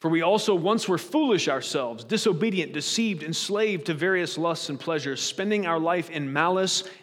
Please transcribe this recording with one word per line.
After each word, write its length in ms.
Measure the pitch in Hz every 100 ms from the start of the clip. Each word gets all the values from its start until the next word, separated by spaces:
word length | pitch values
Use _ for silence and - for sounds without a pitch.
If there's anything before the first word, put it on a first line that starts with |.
For 100 | 160
we 120 | 165
also 320 | 165 208 208
once 340 | 185 170 226 -
were 100 | 170
foolish 500 | - 302 285 190 -
ourselves, 560 | 156 - 156 123 113
disobedient, 680 | 117 214 226 165 226 185 156
deceived, 500 | 143 139 - 226 180
enslaved 640 | 151 165 - 202 220 180 143
to 80 |
various 420 | 151 180 185 170 156
lusts 320 | 170 156 -
and 100 | 139
pleasures, 440 | - 156 135 131
spending 440 | - - 196 208 180
our 120 | 165
life 320 | 165 180 170
in 220 | 160 139
malice 520 | 143 165 185 190 - - -